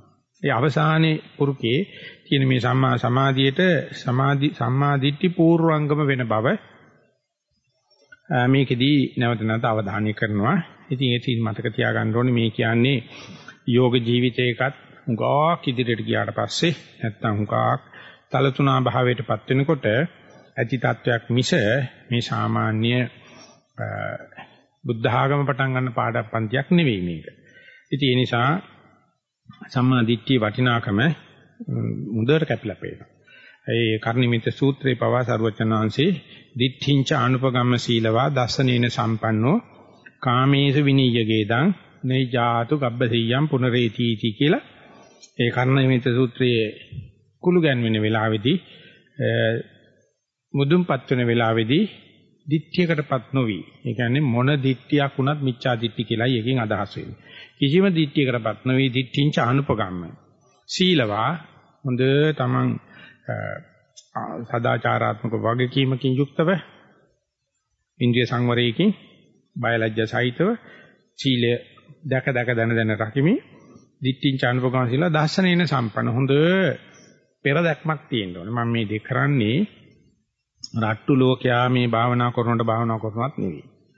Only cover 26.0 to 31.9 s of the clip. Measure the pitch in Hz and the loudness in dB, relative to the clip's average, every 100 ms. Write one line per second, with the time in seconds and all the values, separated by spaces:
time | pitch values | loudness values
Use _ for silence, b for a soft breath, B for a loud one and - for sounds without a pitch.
26 | 117 117 113 113 110 127 135 175 151 101 | -2 -4 -4 -4 -2 -4 0 2 2 0
27 | 87 82 - - B B B B B 139 | -4 -6 -12 -20 B B B B B -2
28 | 139 127 123 120 127 180 - - _ _ | 0 2 0 0 0 -2 -6 -20 _ _
29 | _ _ _ _ _ - - 123 127 127 | _ _ _ _ _ -20 -8 0 2 2
30 | 113 117 - 127 107 104 127 117 - 101 | 2 0 2 2 2 0 0 0 0 0
31 | 147 147 - - _ - 226 120 113 | 2 -2 -10 -20 _ -16 -8 -6 -4